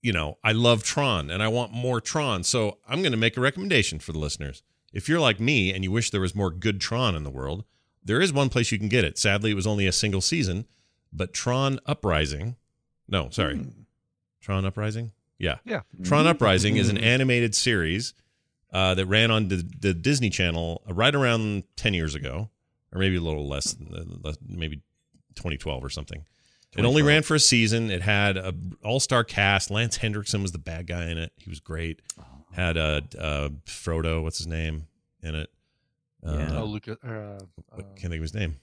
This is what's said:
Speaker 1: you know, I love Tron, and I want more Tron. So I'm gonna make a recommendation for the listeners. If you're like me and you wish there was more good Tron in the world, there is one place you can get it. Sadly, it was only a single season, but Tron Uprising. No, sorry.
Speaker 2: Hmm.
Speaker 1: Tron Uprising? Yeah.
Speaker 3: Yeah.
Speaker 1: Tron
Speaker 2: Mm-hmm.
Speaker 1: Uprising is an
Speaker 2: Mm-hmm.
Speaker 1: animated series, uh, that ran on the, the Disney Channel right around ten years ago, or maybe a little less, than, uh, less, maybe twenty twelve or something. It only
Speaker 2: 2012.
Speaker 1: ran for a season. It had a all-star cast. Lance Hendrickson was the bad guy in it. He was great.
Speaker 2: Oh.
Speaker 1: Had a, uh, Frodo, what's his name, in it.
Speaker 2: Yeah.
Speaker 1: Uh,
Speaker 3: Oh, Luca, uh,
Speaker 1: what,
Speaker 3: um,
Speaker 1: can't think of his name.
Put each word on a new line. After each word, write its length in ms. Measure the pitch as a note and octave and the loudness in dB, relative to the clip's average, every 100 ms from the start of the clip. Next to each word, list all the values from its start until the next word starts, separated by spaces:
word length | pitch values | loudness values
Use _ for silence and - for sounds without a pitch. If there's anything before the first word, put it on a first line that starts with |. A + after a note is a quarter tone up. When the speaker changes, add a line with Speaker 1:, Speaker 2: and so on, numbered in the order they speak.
Speaker 1:
you 100 | B2 | 0
know, 260 | F2+ D2+ D2+ | -2 -4 -4
I 80 | A2 | 0
love 300 | A2 A#2+ A#2 | 4 4 4
Tron, 480 | - - C#3 G2 C#2+ | 2 0 2 0 -2
and 120 | F2+ | -2
I 60 | G#2+ | 0
want 240 | A#2 A#2 | 0 -4
more 280 | A#2 B2 A#2+ | -4 -2 -2
Tron. 420 | - D#3+ C#3+ G2+ | -2 -2 -2 -2
So 340 | F2 B2+ G#2+ - - | 0 0 0 -4 -6
I'm 140 | C3+ | -2
gonna 140 | F3+ A2+ | 0 2
make 200 | A2+ - | 2 2
a 40 | |
recommendation 580 | B2+ D#3+ G3 D3+ G2 D#2 | 0 0 0 2 2 -2
for 140 | - | -6
the 60 | D#2 | -4
listeners. 440 | D2+ - C#2+ C2 _ _ _ | -4 -6 -10 -12 _ _ _
If 160 | F#2+ - | -8 0
you're 120 | E3 | 4
like 200 | C#3+ F#2+ | 4 4
me 320 | A#2 C#3 F#2 | 2 2 2
and 100 | F#2+ | 0
you 80 | F#2+ | 0
wish 200 | G#2+ A2+ | 0 0
there 100 | G#2 | 0
was 140 | F#2 | -2
more 160 | G2 G2 | 0 -2
good 300 | F2 G#2+ G2+ | 0 -2 -2
Tron 340 | - A2+ B2 E2+ | -4 -2 0 -2
in 80 | |
the 60 | D2 | -4
world, 340 | C2 C2+ E2 G#2+ _ _ _ | -6 -6 -6 -10 _ _ _
there 160 | F2+ A#2+ | -2 2
is 120 | F#3+ | 2
one 160 | C#3 C3+ | 2 2
place 220 | B2 A2 | 2 0
you 60 | G#2+ | 0
can 100 | G#2+ | 0
get 160 | A#2+ | 2
it. 140 | E2+ - | 2 2
Sadly, 320 | G#2+ G2+ G#2+ | 2 2 0
it 40 | |
was 120 | G2+ F#2+ | 0 0
only 200 | G#2 F#2+ | 2 2
a 60 | |
single 280 | F2 A2 F#2+ | 2 0 0
season, 460 | - - G2 F2+ A#2 _ _ _ _ | 0 0 0 -2 -6 _ _ _ _
but 200 | - F#2 | -6 -4
Tron 460 | - - B2 C#3 C3+ - | -2 0 2 0 -2 -4
Uprising. 680 | C#3+ G#2 D#2+ D2+ D2 G#2 B2 _ _ _ _ - | -2 2 2 2 -2 -6 -8 _ _ _ _ -4
No, 200 | G2 C2 | -2 -2
sorry. 260 | - E2 - | -2 -2 -2
Speaker 2:
Hmm. 120 | B1+ - - _ _ _ _ _ | -8 -14 -20 _ _ _ _ _
Speaker 1:
Tron 240 | - F#2+ | -4 -2
Uprising? 480 | F#2+ G2 G#2+ A2 A#2 - _ _ | 0 -2 -4 -4 -8 -12 _ _
Yeah. 200 | E2+ C2 | -4 -4
Speaker 3:
Yeah. 160 | A#3 G#3 - - | -4 -6 -6 -10
Speaker 1:
Tron 200 | F#2 D3 | 0 4
Speaker 2:
Mm-hmm. 60 | D#3+ | 4
Speaker 1:
Uprising 460 | D#3+ A2 F#2+ G#2 G#2+ | 6 6 6 4 4
is 120 | G#2+ | 2
an 80 | G2+ | 4
Speaker 2:
Mm-hmm. 80 | |
Speaker 1:
animated 500 | A2 B2+ C3 B2 A#2 | 4 4 4 2 2
series, 580 | G#2 - G#2+ D#2+ F#2 B2 - _ _ _ _ _ | 2 2 2 2 -2 -4 -12 _ _ _ _ _
uh, 220 | F#2 F#2 | 0 2
that 120 | F#2 F#2+ | 2 2
ran 240 | G#2 A2+ | 4 4
on 180 | A2 G2+ | 2 2
the, 80 | F#2 E2+ - | -2 -4 -2
the 140 | G2+ | 0
Disney 360 | F2 C3+ C#3+ A#2+ | 2 2 2 0
Channel 520 | - F2+ E2 E2 E2+ - | 0 0 0 -4 -6 -6
right 260 | F2+ A#2+ | 2 2
around 480 | C#3+ C3 A#2 G#2+ G2+ - - | 4 2 2 0 -2 -6 -4
ten 180 | A2+ | 0
years 200 | F#2 D#2+ | 0 -2
ago, 360 | D2 C#2 C#2 G#2+ _ _ _ _ | -4 -6 -6 -8 _ _ _ _
or 60 | F2+ | -2
maybe 180 | F#2+ F2+ | 0 2
a 40 | |
little 260 | E2 D2+ C#2+ | 0 -4 -4
less, 260 | C#2+ - | -4 -4
than, 200 | - - | -8 -12
uh, 220 | E2 E2 F2 D2+ | -12 -12 -10 -10
less, 80 | D2+ - | -10 -10
maybe 340 | F2+ D#2+ D2 _ _ _ _ _ - | -8 -8 -8 _ _ _ _ _ -10
twenty 200 | F2+ C#2+ | -6 -6
twelve 280 | D#2+ C2 | -6 -6
or 60 | C2+ | -6
something. 340 | D2 C#2+ D2+ D2+ _ _ _ _ | -10 -10 -12 -14 _ _ _ _
It 40 | - A#2+ | 0 4
only 160 | C#3+ | 6
Speaker 2:
2012. 40 | D3 | 6
Speaker 1:
ran 160 | D3+ | 6
for 120 | D3+ | 4
a 40 | D#3 | 4
season. 500 | - B2 A2+ A#2 A2+ | 6 6 4 2 0
It 100 | F#2 | -2
had 380 | F#2 G2+ G2+ F#2+ | 0 2 2 0
a 160 | F#2 F2 - E2 | -4 -6 -8 -8
all-star 420 | G#2+ B2+ - B2 | -2 -2 2 2
cast. 460 | A2+ - G2 G2 - | 0 2 4 4 2
Lance 280 | G#2 A#2 - | -2 -2 -2
Hendrickson 420 | A2+ G#2 G2+ G#2+ | -2 -4 -2 -2
was 120 | F#2+ | -2
the 60 | E2+ | -4
bad 280 | D2 E2 F2 | -8 -10 -6
guy 180 | F2 E2+ | -6 -4
in 80 | E2 | -6
it. 120 | E2 _ | -8 _
He 140 | - | -16
was 100 | E2 | -16
great. 400 | - D#2+ E2 D#2+ _ - | -10 -6 -6 -8 _ -18
Speaker 2:
Oh. 60 | - C2+ _ | -16 -20 _
Speaker 1:
Had 260 | F2 F2+ E2 | -2 0 2
a, 240 | D#2 D2+ C#2+ - | 2 0 -4 -8
uh, 300 | D#2+ D2 D2 C#2+ - | -4 -2 -4 -6 -14
Frodo, 560 | - - E2 E2 D#2+ | -10 -4 -2 0 0
what's 160 | D#2+ - | -2 -6
his 80 | D#2+ | -6
name, 400 | D#2+ D#2+ D#2 D#2 _ _ _ | -4 -4 -6 -10 _ _ _
in 120 | D#2+ | -8
it. 160 | D#2 - _ _ _ _ _ _ _ | -8 -8 _ _ _ _ _ _ _
Speaker 2:
Yeah. 60 | D#2+ D2+ D#2 D#2+ | -6 -4 -2 -2
Speaker 1:
Uh, 60 | |
Speaker 3:
Oh, 20 | |
Luca, 280 | A2 G#2 - G#2+ | -4 -6 -8 -12
uh, 400 | B2 A2+ G#2 G2+ F#2+ - - | -10 -10 -12 -14 -18 -20 -20
Speaker 1:
what, 100 | - | -18
Speaker 3:
um, 60 | G2 | -18
Speaker 1:
can't 160 | G2 F2 | -10 -8
think 40 | E2 | -6
of 60 | |
his 100 | D#2+ | -6
name. 220 | G2 F2+ C#2+ | -4 -4 -6